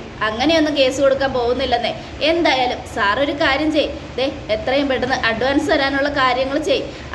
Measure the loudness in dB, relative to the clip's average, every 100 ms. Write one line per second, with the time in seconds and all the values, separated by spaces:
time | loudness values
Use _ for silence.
0 | -8 -4 -4 0 2 2 2 2 2 4
1 | 2 2 0 0 0 0 0 0 0 -6
2 | -10 -4 0 2 2 2 0 -2 -6 -2
3 | 0 2 0 0 0 2 0 0 0 -4
4 | -10 -4 -4 -4 -4 -4 0 0 0 0
5 | 0 0 0 0 2 2 2 2 2 0
6 | 0 2 2 2 0 0 0 0 -2 -10
7 | -4